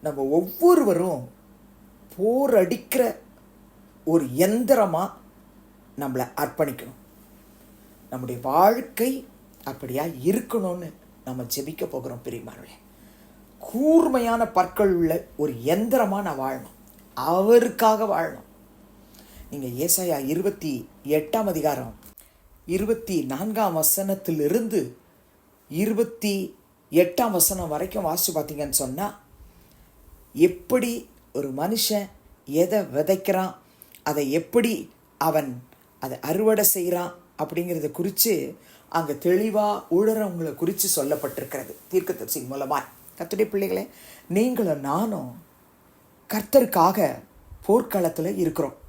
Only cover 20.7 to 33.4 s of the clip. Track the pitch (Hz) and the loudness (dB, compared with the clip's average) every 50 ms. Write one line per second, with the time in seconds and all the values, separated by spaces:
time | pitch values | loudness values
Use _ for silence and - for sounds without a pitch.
20.7 | 139 123 - - - - - 139 147 156 151 - - 226 214 202 175 165 147 156 | -6 -6 -8 -12 -20 -16 -4 0 0 0 0 0 -2 -2 0 0 -2 0 0 0
21.7 | 143 131 123 117 - - - - - - - _ _ _ _ _ _ _ _ - | 0 -2 -6 -12 -14 -18 -20 -20 -20 -20 -20 _ _ _ _ _ _ _ _ -4
22.7 | 170 185 202 214 226 220 - - 190 165 135 127 135 139 180 214 220 220 214 196 | -4 -2 0 0 -2 -2 -2 -2 -2 -2 -2 -2 -4 -4 -4 -4 -2 0 0 0
23.7 | 170 160 156 - - - 196 196 196 190 - - 165 156 147 147 175 233 226 226 | 0 0 0 2 0 0 0 -2 -2 -2 -2 -4 -2 0 2 2 2 2 0 0
24.7 | - 196 135 123 - - _ _ _ _ _ _ _ _ _ _ _ _ _ _ | -2 -2 -2 -2 -8 -18 _ _ _ _ _ _ _ _ _ _ _ _ _ _
25.7 | - 156 196 226 214 202 233 226 226 - - 208 202 196 185 - - _ _ _ | -4 -2 -2 0 2 0 0 -2 -2 -6 -4 -2 -2 -2 -4 -8 -10 _ _ _
26.7 | _ _ _ _ - 160 180 - - - 247 233 208 180 165 - 202 185 180 165 | _ _ _ _ 4 4 4 4 4 0 0 0 2 2 2 2 0 -2 -4 -4
27.7 | 147 147 170 185 - 214 190 160 160 170 - - 170 156 139 - 151 143 147 143 | -4 -6 -6 -6 -6 -4 -2 -2 -2 -2 -2 -2 -2 -2 -4 -4 -6 -8 -6 -2
28.7 | 135 - 143 127 127 147 190 208 202 - - _ - - - - _ - - _ | -2 -2 -2 -2 -4 -4 -6 -6 -6 -10 -20 _ -20 -20 -20 -20 _ -20 -20 _
29.7 | - - - _ _ _ - - - - - _ _ - 160 180 180 - - - | -20 -20 -20 _ _ _ -20 -20 -20 -20 -20 _ _ 4 4 4 4 0 -6 -2
30.7 | 247 254 - 240 233 233 - - - - _ _ _ 135 143 139 131 135 151 185 | 0 0 0 -2 -6 -8 -12 -14 -20 -20 _ _ _ -8 -6 -6 -6 -4 -4 -2
31.7 | 220 226 - - 214 208 202 190 - - _ - - _ _ - 139 156 170 180 | -2 -2 -2 0 0 -2 -4 -6 -12 -20 _ -20 -20 _ _ -4 2 2 2 4
32.7 | 196 214 190 139 127 139 156 160 190 185 190 - 196 185 | 2 -2 -2 -2 -2 -2 2 2 0 0 2 0 0 0